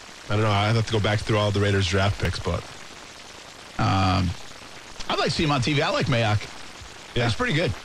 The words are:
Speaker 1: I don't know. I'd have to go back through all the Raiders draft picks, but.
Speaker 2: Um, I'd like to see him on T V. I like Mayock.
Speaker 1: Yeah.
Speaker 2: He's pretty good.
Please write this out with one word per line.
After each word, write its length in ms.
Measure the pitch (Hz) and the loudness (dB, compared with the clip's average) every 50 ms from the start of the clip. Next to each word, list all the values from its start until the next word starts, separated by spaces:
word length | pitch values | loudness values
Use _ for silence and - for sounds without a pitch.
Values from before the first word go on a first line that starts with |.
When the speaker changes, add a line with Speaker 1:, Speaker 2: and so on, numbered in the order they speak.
| - - - - - - | -18 -18 -18 -12 -6 -2
Speaker 1:
I 60 | 104 | 0
don't 80 | 104 110 | 2 4
know. 60 | 107 | 4
I'd 260 | 101 101 104 107 113 | 4 4 4 4 4
have 100 | 117 104 | 2 2
to 60 | - | 2
go 80 | 117 107 | 2 2
back 180 | 98 110 104 101 | 2 2 2 2
through 200 | - - 113 104 | 2 2 2 2
all 120 | 104 104 | 4 2
the 100 | 98 101 | 2 4
Raiders 260 | 101 101 101 98 92 87 | 4 4 4 4 2 2
draft 320 | 95 98 95 104 - - | 2 4 4 2 2 0
picks, 180 | - 90 90 - | -2 -2 -2 -2
but. 240 | - 90 87 - - - - - - - - - - - - - - - - - - - - - - - - - | -2 -2 -2 -2 -4 -8 -14 -16 -16 -16 -16 -16 -18 -18 -18 -18 -18 -18 -18 -18 -18 -18 -18 -18 -18 -12 -4 -2
Speaker 2:
Um, 520 | 110 107 101 95 95 92 92 92 92 87 87 - - - - - - - - - - - - - - - | 0 2 4 4 4 4 4 4 2 0 0 -4 -8 -12 -14 -16 -16 -16 -16 -16 -16 -14 -10 -8 -4 -2
I'd 100 | 220 269 | 0 0
like 60 | 370 | 2
to 60 | 220 | 0
see 140 | - - 170 | 2 2 2
him 60 | 147 | 2
on 120 | 147 135 | 2 2
T 100 | 123 156 | 2 2
V. 100 | 151 139 | 2 2
I 80 | 156 180 | 2 2
like 160 | 202 196 180 | 2 0 0
Mayock. 340 | - 131 117 117 104 107 104 - - - - - - - - - - - - - - - | 2 2 2 2 2 2 0 0 -4 -12 -14 -14 -14 -16 -16 -16 -16 -16 -18 -12 -6 -2
Speaker 1:
Yeah. 100 | - 120 | 0 0
Speaker 2:
He's 100 | 117 113 | 0 0
pretty 200 | - 247 247 - | 0 0 0 2
good. 180 | - - 160 92 - | 2 2 0 -2 -4